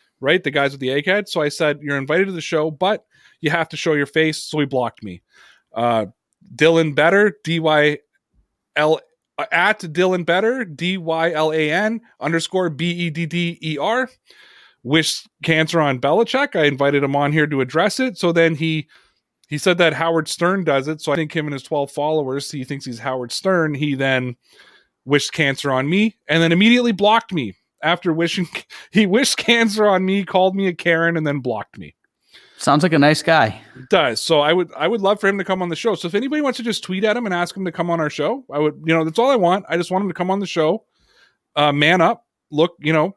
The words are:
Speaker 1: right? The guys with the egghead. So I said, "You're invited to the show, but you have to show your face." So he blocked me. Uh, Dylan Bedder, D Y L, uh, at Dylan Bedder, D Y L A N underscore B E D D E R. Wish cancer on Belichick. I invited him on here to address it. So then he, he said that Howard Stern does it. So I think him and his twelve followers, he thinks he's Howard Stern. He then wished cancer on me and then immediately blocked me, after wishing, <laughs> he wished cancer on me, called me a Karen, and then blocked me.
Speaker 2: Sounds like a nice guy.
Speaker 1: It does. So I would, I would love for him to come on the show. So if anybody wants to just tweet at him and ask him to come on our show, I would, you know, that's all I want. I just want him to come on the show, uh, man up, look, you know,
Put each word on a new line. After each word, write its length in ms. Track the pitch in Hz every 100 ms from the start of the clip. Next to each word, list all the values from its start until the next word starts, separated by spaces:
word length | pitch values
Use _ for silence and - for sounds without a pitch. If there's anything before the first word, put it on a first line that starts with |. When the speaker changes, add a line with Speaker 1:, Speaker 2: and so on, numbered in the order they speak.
| _ -
Speaker 1:
right? 240 | 131 175
The 80 | 143
guys 200 | 143 139
with 100 | 135
the 80 | 127
egghead. 380 | 143 185 202 -
So 140 | 170
I 80 | 147
said, 300 | - 151 143
"You're 160 | 147 143
invited 280 | 135 175 196
to 40 |
the 100 | 170
show, 300 | - 160 160
but 340 | 147 190 214 _ _ _ -
you 80 | 151
have 160 | 170 160
to 80 | 156
show 160 | 170
your 120 | 151 139
face." 360 | 160 160 151
So 180 | - 151
he 60 | 139
blocked 380 | 131 117 -
me. 180 | 104 90 _ _ - _ _
Uh, 320 | 113 120 113 101 _ _ _ - 123
Dylan 400 | 160 165 160 143
Bedder, 420 | 160 196 208 -
D 160 | 160 165
Y 380 | 160 151 147 147 _ _ _ _ _ _ _ 147
L, 240 | 156 156 - _ _ -
uh, 80 | 139
at 280 | 170 196 214
Dylan 460 | 170 160 185 180 165
Bedder, 400 | 180 220 262 190
D 320 | 143 175 190
Y 340 | 165 160 170
L 200 | 156 156
A 200 | 160 151
N 280 | 175 214 226 _ -
underscore 500 | 143 165 - 185 175
B 220 | 143 170
E 180 | 175 170
D 160 | 160 165
D 320 | 175 170 170
E 160 | 160 147
R. 320 | 175 247 254 _ _ _ - - _ _
Wish 440 | 120 160 156 - - _
cancer 380 | - 160 156 170
on 180 | 147 127
Belichick. 560 | 139 185 240 262 285 180
I 100 | 147
invited 380 | 135 139 143
him 120 | 139 143
on 160 | 143
here 160 | 156 147
to 140 | 139
address 380 | 131 156 202 -
it. 200 | 254 180
So 120 | 175
then 220 | 165 165
he, 340 | 151 165 156 - _ _ _ _ _ -
he 100 | 147
said 220 | 185 180
that 140 | 170
Howard 340 | 135 165 165 151
Stern 360 | - 175 196
does 240 | 156 139 143
it. 140 | 156
So 100 | -
I 40 | 143
think 200 | 156 165
him 120 | 147
and 60 |
his 100 | 139
twelve 280 | - 147 139
followers, 600 | - 151 156 135 139 -
he 120 | 147
thinks 220 | 127 135 131
he's 140 | 113
Howard 320 | 139 131 120
Stern. 420 | - 190 180 156
He 220 | 139 151 135
then 400 | 135 127 127 120 _ _ - _ _ _
wished 300 | 131 143 -
cancer 380 | - 143 131 143
on 180 | 131 139
me 280 | 190 220 - -
and 140 | 160
then 100 | 165
immediately 400 | 170 220 247 240
blocked 420 | 185 202 226 -
me, 220 | 175 110 - _ - 151
after 260 | 175 180
wishing, 360 | 160 170 196 175 - -
<laughs> 220 | - -
he 140 | 208 202
wished 320 | 220 277 -
cancer 480 | - 233 226 214 208
on 180 | 185
me, 220 | 190 196 180
called 300 | 185 185 196
me 120 | 190
a 60 |
Karen, 420 | 165 180 165 165 165
and 100 | 151
then 140 | 143
blocked 380 | 123 107 - -
me. 180 | 76 _ _ _ _ - _ -
Speaker 2:
Sounds 260 | 139 147
like 100 | 175
a 60 | 156
nice 220 | 147 151
guy. 400 | 170 160 110 - - -
Speaker 1:
It 120 | 131
does. 320 | 185 139 110
So 180 | - 151
I 120 | 147
would, 180 | 180 165 131
I 120 | 165
would 140 | 226
love 180 | 190 208
for 80 | 196
him 100 | 196
to 60 |
come 180 | 185 190
on 80 | 175
the 60 | 160
show. 180 | 233 185
So 120 | 170
if 80 | 202
anybody 260 | 262 302
wants 160 | 277 -
to 60 |
just 200 | 226 -
tweet 200 | - 185
at 120 | 214 240
him 100 | 220
and 80 |
ask 220 | 175 175 196
him 100 | 185
to 60 |
come 180 | 165 170
on 100 | 170
our 100 | 151
show, 340 | - 151 254 -
I 80 | 143
would, 220 | 151 139 160
you 80 |
know, 100 | 165
that's 160 | 160 190
all 100 | 262
I 60 | 247
want. 300 | 175 196 -
I 80 | 170
just 140 | 175
want 120 | 185
him 40 | 202
to 40 |
come 180 | 170 180
on 80 | 196
the 80 | 185
show, 360 | 170 156 214 _ _ _ _ _ _ _ 147
uh, 160 | 147
man 300 | 143 151 180
up, 240 | 175 - _ _ -
look, 240 | 147 170 -
you 140 | 147
know, 220 | 160 180